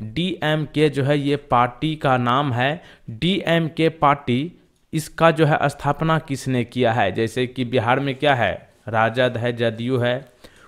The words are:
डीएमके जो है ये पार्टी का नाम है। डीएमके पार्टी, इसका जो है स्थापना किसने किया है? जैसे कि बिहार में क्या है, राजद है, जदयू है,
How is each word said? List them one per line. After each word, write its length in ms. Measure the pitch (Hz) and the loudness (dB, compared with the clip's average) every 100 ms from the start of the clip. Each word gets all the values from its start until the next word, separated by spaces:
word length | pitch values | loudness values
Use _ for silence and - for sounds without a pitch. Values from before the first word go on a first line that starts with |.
डीएमके 840 | 107 117 185 - 151 156 147 147 151 | -10 -4 -4 -2 -2 -2 -2 2 2
जो 140 | 139 | 2
है 160 | 135 147 | 0 0
ये 160 | 139 143 | 0 -2
पार्टी 600 | - 123 120 - 156 156 | 0 2 2 0 -6 -2
का 220 | 143 127 | 0 0
नाम 360 | 120 131 147 | 2 0 0
है। 300 | 120 131 170 - - - | 0 -2 -4 -10 -20 -16
डीएमके 800 | 110 165 190 - 165 160 - 160 | -4 -2 0 0 0 0 0 -2
पार्टी, 640 | 160 147 143 - 120 165 - _ _ _ | 2 2 2 0 -2 -4 -10 _ _ _
इसका 380 | 160 - - 165 | -8 -8 0 2
जो 140 | 156 151 | 4 2
है 120 | 156 | 2
स्थापना 560 | 143 - 143 143 160 160 | 0 -2 -4 -2 0 -2
किसने 440 | - 135 131 127 | -2 -6 -4 -2
किया 300 | 117 123 117 | -2 0 0
है? 180 | 113 98 | 2 0
जैसे 360 | 90 113 127 127 | 0 -2 -2 -4
कि 180 | 127 123 | -4 -2
बिहार 340 | 123 110 135 | 0 2 0
में 160 | 139 127 | 0 -2
क्या 200 | 147 131 | 0 2
है, 380 | 101 - - _ - | 0 -2 -10 _ -4
राजद 500 | 110 113 120 127 117 | 0 2 2 0 0
है, 160 | 120 | -4
जदयू 440 | 117 117 110 120 131 | -2 -2 -2 -2 0
है, 340 | 120 123 143 _ - - | 0 -2 -6 _ -20 -20